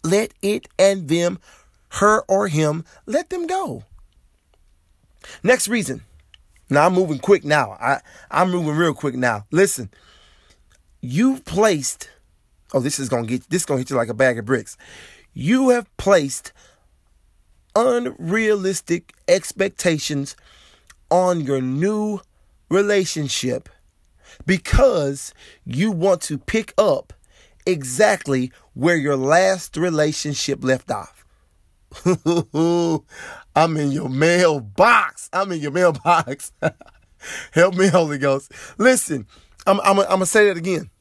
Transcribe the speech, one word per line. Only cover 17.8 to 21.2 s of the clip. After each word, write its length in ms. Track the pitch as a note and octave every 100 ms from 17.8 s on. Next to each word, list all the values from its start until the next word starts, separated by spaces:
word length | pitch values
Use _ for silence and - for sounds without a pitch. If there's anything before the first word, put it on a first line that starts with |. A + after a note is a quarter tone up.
| B3 A#3+ A#3+ - E3 G#3 A3 G#3 F#3+ F3+ - E3+ _ _ -
expectations 1080 | F#3 - - G3 - F#3 D#3 - D3 C#3 - _ _ _ _ _ - _
on 300 | E3+